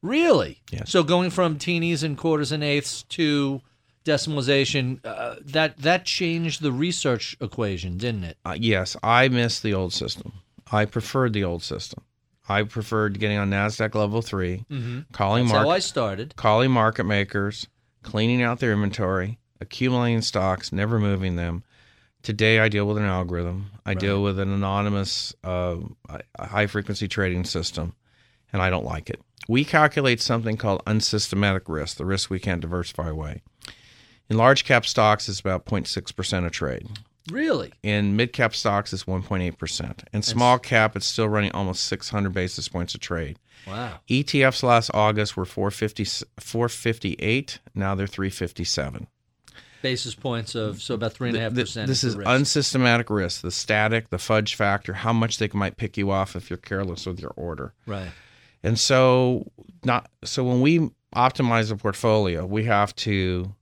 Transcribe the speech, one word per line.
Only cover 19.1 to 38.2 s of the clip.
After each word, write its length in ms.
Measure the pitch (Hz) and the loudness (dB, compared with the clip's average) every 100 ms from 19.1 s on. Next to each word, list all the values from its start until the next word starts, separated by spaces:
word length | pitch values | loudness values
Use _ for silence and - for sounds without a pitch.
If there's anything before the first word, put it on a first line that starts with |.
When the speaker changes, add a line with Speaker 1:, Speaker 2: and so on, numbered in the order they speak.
| 95 95 117 _ _ | 0 -2 -6 _ _
Speaker 2:
accumulating 640 | 110 - 127 127 120 113 | -14 -2 0 2 2 2
stocks, 500 | 104 101 95 92 - | 0 0 0 0 -2
never 260 | 95 104 117 | -2 0 2
moving 380 | 104 98 92 87 | 2 0 0 -2
them. 260 | 85 85 - _ _ _ _ _ | -2 -4 -10 _ _ _ _ _
Today, 360 | - 110 110 110 | -6 2 4 6
I 100 | 110 | 4
deal 180 | 104 104 | 2 0
with 120 | 107 | 0
an 60 | |
algorithm. 640 | 101 92 87 87 87 92 98 - - | 0 0 -2 -4 -4 -6 -10 -10 -6
I 40 | |
Speaker 1:
Right. 80 | 95 | -2
Speaker 2:
deal 240 | 98 98 | 0 2
with 160 | 101 95 | 0 0
an 120 | 98 | -2
anonymous, 840 | 98 101 98 104 101 98 - - - | 0 0 0 0 -2 -2 -4 -6 -10
uh, 320 | 92 90 90 85 80 - - | -6 -2 -2 -4 -8 -14 -16
hi-, 120 | 78 - - | -14 -14 -14
high-frequency 680 | - 101 104 107 98 101 98 | -6 -2 0 -2 -4 -6 -4
trading 360 | - 95 90 | -2 0 0
system, 500 | 90 87 85 - 85 - _ _ _ _ _ | -2 -4 -4 -6 -8 -8 _ _ _ _ _
and 80 | 98 | 0
I 80 | 92 | 0
don't 140 | 90 | 0
like 240 | 57 80 - | -2 -8 -8
it. 100 | - _ _ - | -12 _ _ 0
We 160 | 120 | 2
calculate 560 | 143 160 151 151 135 117 | 4 4 4 4 2 2
something 360 | - 117 110 110 | 0 0 0 -2
called 260 | 110 95 - | 0 0 2
unsystematic 840 | 107 - 107 - 98 101 95 - | 0 2 -2 0 2 2 2 -2
risk, 280 | 78 76 - | -6 -4 -4
the 80 | |
risk 240 | 82 95 - | -2 -2 -2
we 100 | 95 | -4
can't 200 | 101 87 | -2 -4
diversify 480 | 82 90 85 - 82 | -2 -4 -4 -6 -6
away. 340 | 78 76 69 _ _ - - - - - _ _ | -6 -8 -10 _ _ -20 -20 -20 -20 -20 _ _
In 80 | 110 | 4
large 280 | 120 135 | 6 6
cap 200 | - 127 | 4 2
stocks, 440 | - - 107 104 - | 4 4 4 4 0
it's 120 | 98 | -4
about 240 | 98 92 | -2 -4
point 220 | - 101 - | -2 -4 -2
six 240 | - - | -6 -8
percent 320 | - 92 92 | -8 -4 -2
of 80 | 87 | -2
trade. 340 | - 71 62 - 104 - _ - | -2 -4 -4 -10 -16 -18 _ -10
Speaker 1:
Really? 420 | 208 311 165 80 - | -4 0 0 -2 -6
Speaker 2:
In 320 | 104 104 101 | -2 2 2
mid 200 | 104 | 2